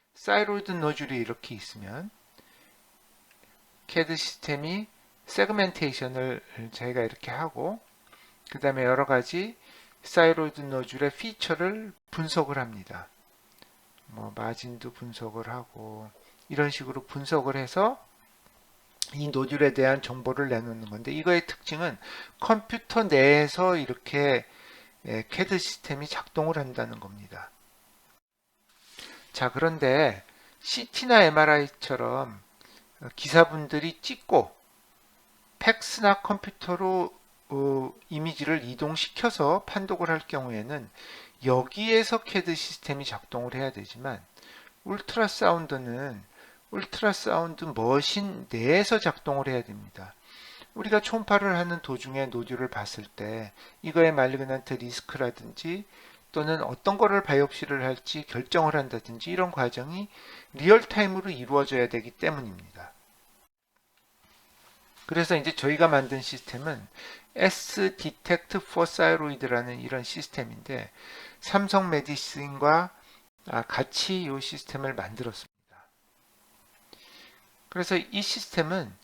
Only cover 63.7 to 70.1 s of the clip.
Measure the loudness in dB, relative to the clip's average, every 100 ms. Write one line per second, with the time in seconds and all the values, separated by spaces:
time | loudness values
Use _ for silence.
63.7 | _ _ _ _ _ _ _ _ _ _
64.7 | _ _ -18 -4 0 2 2 0 -2 0
65.7 | 4 6 6 2 -4 -6 -10 -12 -10 -8
66.7 | -8 -12 -18 -18 -20 -14 0 2 2 -6
67.7 | -2 -2 -2 -10 -8 -2 -2 -2 -8 -4
68.7 | 0 0 4 4 4 0 -4 -2 0 -2
69.7 | -8 -8 -8 -6